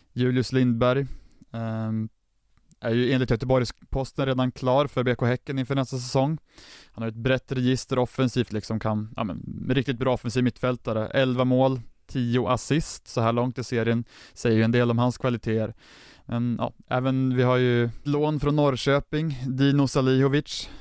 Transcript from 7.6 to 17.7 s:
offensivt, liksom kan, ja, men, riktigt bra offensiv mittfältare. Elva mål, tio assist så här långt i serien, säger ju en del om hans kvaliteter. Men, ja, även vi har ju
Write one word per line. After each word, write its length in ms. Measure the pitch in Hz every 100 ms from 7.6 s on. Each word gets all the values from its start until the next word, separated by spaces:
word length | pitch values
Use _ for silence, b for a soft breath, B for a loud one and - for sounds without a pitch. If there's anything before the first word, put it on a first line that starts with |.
| 123 127 - 127
offensivt, 520 | 123 - 127 127 110
liksom 280 | 107 - 113
kan, 340 | 110 107 107 127
ja, 80 |
men, 420 | 110 82 - - -
riktigt 280 | 127 123 120
bra 160 | 127
offensiv 300 | 123 123 127
mittfältare. 640 | 123 - 127 123 - 110 107
Elva 380 | 135 131 123 127
mål, 360 | 127 135 131 - - -
tio 400 | 135 120 123 113
assist 600 | 123 - 147 - - -
så 140 | -
här 120 | 113
långt 240 | 117 127 123
i 60 |
serien, 420 | 113 120 113 117 120 B B
säger 240 | - 120 110
ju 60 |
en 80 | 113
del 200 | 123 120
om 60 | 117
hans 200 | 123 120
kvaliteter. 560 | 131 120 113 110 110 - B B B B B
Men, 300 | 117 120 113
ja, 140 | 117 - -
även 480 | 127 131 131 131 127
vi 80 |
har 140 | 123 127
ju 320 | 127